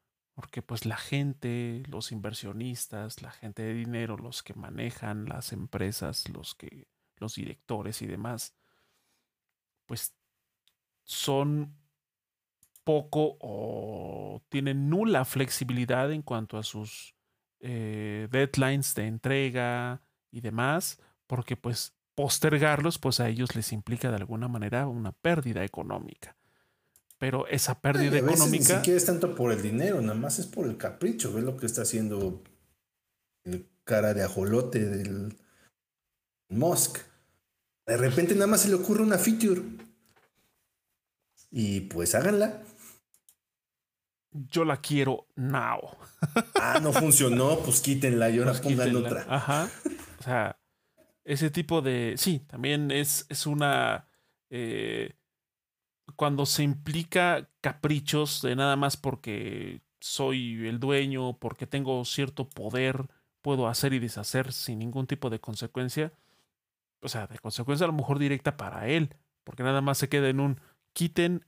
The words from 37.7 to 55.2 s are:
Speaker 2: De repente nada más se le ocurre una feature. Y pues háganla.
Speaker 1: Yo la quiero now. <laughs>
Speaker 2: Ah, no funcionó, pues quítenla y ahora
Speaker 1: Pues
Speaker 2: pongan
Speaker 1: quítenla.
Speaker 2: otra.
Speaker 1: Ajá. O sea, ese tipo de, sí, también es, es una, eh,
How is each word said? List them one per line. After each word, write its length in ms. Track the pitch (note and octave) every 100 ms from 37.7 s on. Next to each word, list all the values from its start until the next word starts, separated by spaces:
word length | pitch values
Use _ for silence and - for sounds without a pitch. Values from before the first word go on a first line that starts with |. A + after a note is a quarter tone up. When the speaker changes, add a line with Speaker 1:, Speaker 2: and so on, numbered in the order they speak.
| _ -
Speaker 2:
De 120 | B2
repente 380 | C3 C3 F3 G3+
nada 120 | G3+
más 140 | G#3+
se 80 | G3+
le 60 | F#3
ocurre 280 | F#3 G#3+
una 140 | A3 F#3
feature. 440 | A3+ A3 G#3+ F3+ - - - _ _ _ _ _ _ _ _ _ _ _ _ _ _ _ -
Y 300 | C3 G#2 G2
pues 340 | F#2 E3+ E3+ -
háganla. 480 | F3+ G#3 A3 - - - - - _ _ _ _ _ _ _ _ _ _ _ _ _
Speaker 1:
Yo 320 | D3 C3 E3+
la 140 | E3 C#3+
quiero 500 | - D3 C3+ B2 - -
now. 440 | B2+ B2+ A#2 A#2 - - - -
<laughs> 240 | D3+ A#3 - G4
Speaker 2:
Ah, 240 | - D#4
no 100 | D#3
funcionó, 640 | F#3+ D#3+ - C3 A#2+ C3 D#3
pues 200 | - -
quítenla 500 | C#3 C3+ C3+ A#2+ A2+
y 80 | A#2
ahora 120 | B2+
Speaker 1:
Pues 100 | B2+
Speaker 2:
pongan 260 | C#3+ C3 B2
Speaker 1:
quítenla. 180 | B2 A#2
Speaker 2:
otra. 160 | - -
Speaker 1:
Ajá. 400 | C3+ C#3 D3 F3+ - D4+ - - -
O 40 |
sea, 360 | B2+ B2 G2+ - _ _ _ _ _ _
ese 260 | - C#3 D#3
tipo 320 | D#3+ D#3 E3
de, 340 | C3+ B2 A#2 G#2
sí, 220 | G3 D3 -
también 440 | B2 C3+ D3 C#3+
es, 340 | C#3 D3 - -
es 180 | D3 D3+
una, 600 | D3 D3 C3 A#2+ A2 - _ _ _ -
eh, 640 | B2 A#2 A2 A2 A2 A2 -